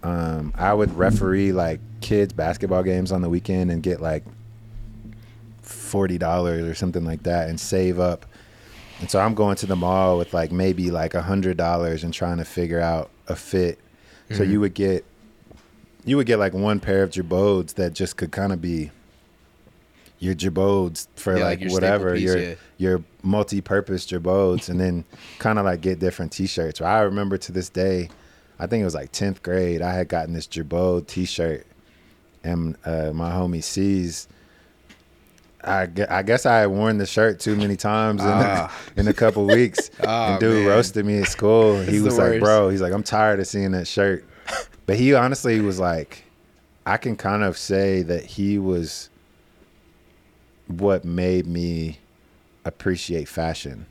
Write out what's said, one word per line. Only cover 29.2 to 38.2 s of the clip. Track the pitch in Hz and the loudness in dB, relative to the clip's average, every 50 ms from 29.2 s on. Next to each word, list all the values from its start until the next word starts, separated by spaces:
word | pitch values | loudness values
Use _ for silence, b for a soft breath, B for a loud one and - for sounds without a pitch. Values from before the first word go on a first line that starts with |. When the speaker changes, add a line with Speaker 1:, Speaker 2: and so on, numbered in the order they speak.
| 101 101 95 - | -2 -2 -4 -4
Speaker 1:
grade, | - 90 90 92 90 87 85 82 | -6 -2 0 0 2 0 0 -2
I | 85 90 | -2 -2
had | 90 92 90 78 | -2 -2 -2 -2
gotten | - 85 78 82 | -2 -4 -2 -4
this | 85 82 78 | -6 -8 -8
Jabot | - - 80 80 71 82 87 90 92 90 87 76 | -8 -8 -8 -6 -4 -2 0 2 2 2 0 -2
t-shirt | - - 92 92 87 - - 85 82 78 - - _ _ _ b b b b b b b b b b _ _ | -4 -4 -4 -4 -4 -2 -2 -2 -2 -4 -6 -10 _ _ _ b b b b b b b b b b _ _
and, | - 87 87 85 82 80 78 - - | -6 -4 -4 -2 -2 -4 -6 -8 -8
uh, | 85 82 80 78 78 | -6 -4 -4 -4 -4
my | 78 80 85 85 | -4 -4 -4 -4
homie | 87 92 90 87 87 82 | -2 -2 -2 -2 -2 -4
C's, | 80 - - 98 98 101 98 95 90 85 82 - - b b b b b b b b b b b b b b b b _ _ _ _ _ _ _ _ _ _ _ | -6 -6 -4 -2 0 0 0 0 -2 -4 -8 -10 -14 b b b b b b b b b b b b b b b b _ _ _ _ _ _ _ _ _ _ _
I | - 80 95 98 95 | -4 -2 -2 0 -2
gue-, | 87 85 95 104 - | -2 -2 -4 -2 0
I | 87 95 | 0 -2
guess | 98 101 117 127 - | 2 2 0 2 4
I | 131 117 113 | 4 6 6
had | 107 | 6
worn | 101 95 101 107 110 110 104 | 4 2 2 2 2 2 0
the | 101 | -2
shirt | 90 - - 110 113 101 - | -2 2 4 4 4 2 0
too | - 107 107 | -2 -2 0
many | 104 104 101 101 | 0 0 0 -2
times | 92 - 104 107 110 110 110 107 101 | -2 -2 0 0 2 2 0 0 0